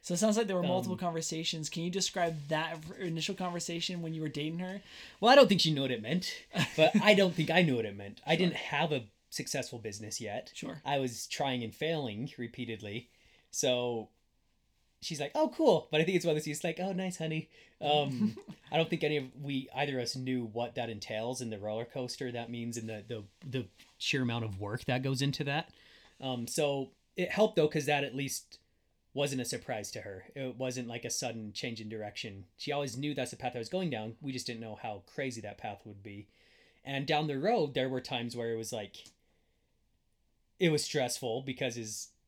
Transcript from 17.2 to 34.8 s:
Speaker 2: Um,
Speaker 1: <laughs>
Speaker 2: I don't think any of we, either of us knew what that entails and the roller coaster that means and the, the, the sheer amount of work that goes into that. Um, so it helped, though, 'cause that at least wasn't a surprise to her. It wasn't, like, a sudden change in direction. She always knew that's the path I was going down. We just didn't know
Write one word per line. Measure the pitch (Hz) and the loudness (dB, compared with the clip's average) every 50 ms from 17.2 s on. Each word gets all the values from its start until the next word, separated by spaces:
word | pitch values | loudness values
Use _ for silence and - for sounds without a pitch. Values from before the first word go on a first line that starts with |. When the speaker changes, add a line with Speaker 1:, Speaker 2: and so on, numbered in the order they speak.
| 165 156 156 156 156 - _ - - - _ _ | -4 -2 -2 -2 -4 -6 _ -20 -20 -20 _ _
Speaker 2:
Um, | - 147 147 147 147 139 135 123 107 107 107 - - - - | 0 4 4 4 4 2 0 2 0 0 0 -2 -12 -16 -18
Speaker 1:
<laughs> | - _ - - | -18 _ -2 2
Speaker 2:
I | |
don't | 156 165 160 | 2 2 2
think | - 156 - | 0 0 0
any | 151 151 147 | 0 0 0
of | 135 131 - - | -2 -4 -10 -10
we, | 143 143 143 131 123 123 - | -6 -4 -4 -4 -4 -4 -2
either | - 147 143 135 127 | -2 -2 0 0 -2
of | 120 | -2
us | 113 - | -2 -4
knew | 131 127 131 127 127 120 110 104 | -4 -2 -2 0 -2 -2 -2 -4
what | 113 117 123 120 | -4 -4 -4 -4
that | - 117 117 | -4 -4 -4
entails | 113 107 - - 117 107 110 120 127 123 | -4 -8 -6 -6 -4 -4 -2 -2 -4 -4
and | 123 117 110 | -4 -6 -6
the | 101 | -4
roller | 98 107 107 110 117 | -4 -4 -4 -4 -4
coaster | 113 - 135 123 127 - - 143 127 120 | -6 -6 -6 -6 -6 -6 -6 -6 -6 -4
that | 120 117 - | -6 -6 -6
means | 120 120 117 117 113 | -6 -6 -6 -6 -6
and | 117 110 110 | -6 -6 -6
the, | 110 107 107 | -8 -8 -8
the, | 117 123 110 104 98 _ _ - 147 | -8 -10 -10 -10 -14 _ _ -14 -6
the | 120 131 117 - _ _ - _ _ _ | -6 -6 -6 -6 _ _ -20 _ _ _
sheer | - - - 139 131 | -4 0 0 2 2
amount | 120 117 120 113 | 2 0 0 -2
of | 110 98 95 | -4 -4 -6
work | 104 101 107 127 - | -6 -6 -6 -6 -2
that | - 127 131 131 | 0 0 0 2
goes | 135 135 123 139 | 0 0 2 2
into | 143 143 - 147 | 0 0 0 -2
that. | 139 139 151 165 - - - - - - - - - _ _ | -2 -2 -4 -4 -6 -12 -20 -20 -20 -20 -20 -20 -20 _ _
Um, | - 131 127 120 117 | -4 -4 -2 -2 -4
so | 117 - - 151 143 139 139 135 131 - _ _ _ _ | -4 0 2 2 2 2 0 -2 -6 -8 _ _ _ _
it | - 180 175 | -4 -4 -2
helped, | - - 220 214 - | 4 4 4 4 6
though, | - 151 151 | 4 2 4
'cause | - 160 139 | 2 0 2
that | 139 147 143 139 | 2 2 2 2
at | 135 113 | 0 -2
least | 135 139 135 - - - _ - - _ _ _ _ _ _ _ _ _ _ _ | -4 -4 -4 -4 -8 -10 _ -20 -20 _ _ _ _ _ _ _ _ _ _ _
wasn't | 131 147 139 139 131 | 0 0 0 0 -2
a | 123 | -2
surprise | - - 117 - - 127 110 101 - - | -4 -6 -8 -4 -6 -6 -6 -4 -6 -8
to | 117 98 | -10 -10
her. | 101 98 95 - - - | -10 -12 -12 -14 -14 -10
It | 139 135 127 117 | -8 -8 -8 -6
wasn't, | 117 131 127 123 127 123 117 | -4 -4 -4 -2 -4 -6 -6
like, | 117 123 120 | -6 -6 -4
a | 120 | -4
sudden | - - - 123 113 113 110 107 101 | -4 -2 -2 -4 -4 -6 -8 -8 -8
change | - - 127 113 110 | -6 -6 -6 -6 -6
in | 113 107 | -8 -8
direction. | 110 107 107 104 104 - - 113 98 98 92 _ _ | -8 -6 -8 -8 -8 -8 -10 -10 -10 -12 -16 _ _
She | _ - 143 143 | _ -6 -4 -2
always | 143 143 135 110 | -2 -2 -2 -4
knew | 123 139 147 147 | -4 -2 -2 -2
that's | 131 127 123 - | -2 -4 -4 -4
the | |
path | - - 123 - | -4 -6 -4 -4
I | 123 | -4
was | 113 - | -6 -2
going | - 185 190 165 | -2 -2 0 0
down. | 135 110 107 113 113 _ | -2 -2 -4 -6 -8 _
We | - 139 131 | -8 -6 -6
just | 127 - | -4 -4
didn't | - 123 113 | -6 -8 -8
know | 113 113 107 - | -8 -10 -10 -8